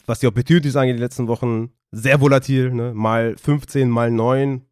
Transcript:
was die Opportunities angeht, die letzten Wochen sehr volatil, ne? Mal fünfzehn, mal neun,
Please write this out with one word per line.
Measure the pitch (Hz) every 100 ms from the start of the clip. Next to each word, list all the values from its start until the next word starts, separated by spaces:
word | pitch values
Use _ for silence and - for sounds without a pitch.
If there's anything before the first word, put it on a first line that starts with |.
was | - 113
die | 107
Opportunities | 104 127 170 143 135
angeht, | 131 120
die |
letzten | 120 - 117
Wochen | 117 123 113 117 - _
sehr | 110 113 143
volatil, | 139 135 131 135 127
ne? | 120 120
Mal | 107 110 113 117 -
fünfzehn, | - 147 - 139 127
mal | 117 117
neun, | 117 117 131 139 131 -